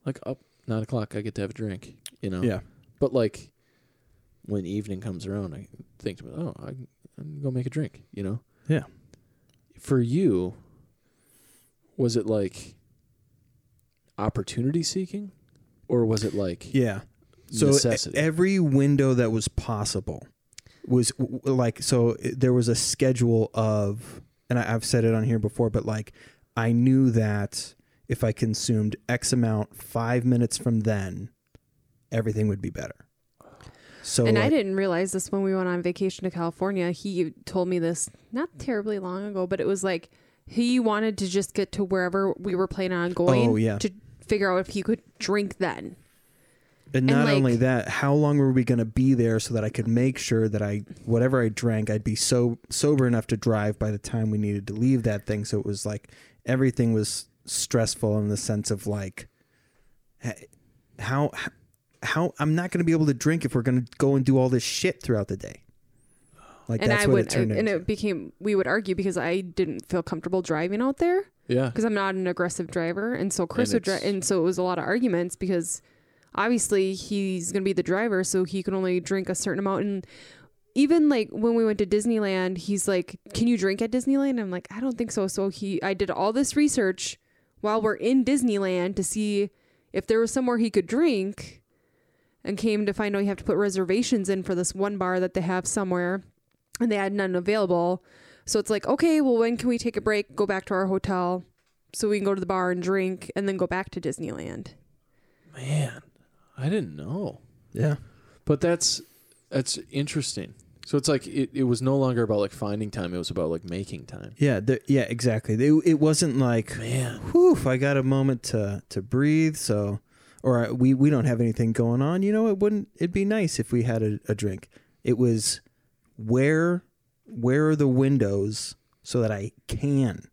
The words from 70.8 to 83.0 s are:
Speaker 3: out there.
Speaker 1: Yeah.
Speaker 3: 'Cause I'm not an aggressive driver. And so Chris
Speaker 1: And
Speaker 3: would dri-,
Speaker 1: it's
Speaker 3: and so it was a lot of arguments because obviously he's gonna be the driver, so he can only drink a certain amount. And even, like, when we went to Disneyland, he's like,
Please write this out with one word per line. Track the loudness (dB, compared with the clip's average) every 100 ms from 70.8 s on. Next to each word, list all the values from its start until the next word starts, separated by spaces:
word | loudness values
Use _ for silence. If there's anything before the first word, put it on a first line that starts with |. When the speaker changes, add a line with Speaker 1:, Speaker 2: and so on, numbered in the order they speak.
Speaker 3:
out | -2 0
there. | 2 2 -2 _ _
Speaker 1:
Yeah. | 0 0
Speaker 3:
'Cause | 0
I'm | 0
not | 0 0
an | -2 -2
aggressive | -2 -4 -4 -6
driver. | -4 -4 -4 -4
And | -4 -4
so | -2 -2
Chris | 0 2
Speaker 1:
And | 0
Speaker 3:
would |
dri-, | 0
Speaker 1:
it's | -2
Speaker 3:
and | -2 -2
so | 0 2
it |
was | 2 0
a |
lot | -2 -2
of |
arguments | -2 0 0 0 -2 -4
because | -2 -2 -2 -8 _ _ _ _ _
obviously | -2 0 0 2 0 0
he's | -4 -4 -2 -2 -4 -4
gonna | -2
be | 0
the | 0
driver, | 0 0 0 0
so | 0 0
he | -2 -2
can | -2
only | -2 0 -2
drink | -2 -4 -2
a |
certain | -4 -2 -2
amount. | -2 -2
And | -2 -4 -8 -20 -20 -20 -20 _ _
even, | 0 4 6 4
like, | 4 0
when | -2 0
we | 2
went | 2 2
to | 2
Disneyland, | 2 2 0 0 0 -2 -4
he's | -4 -2 0
like, | 0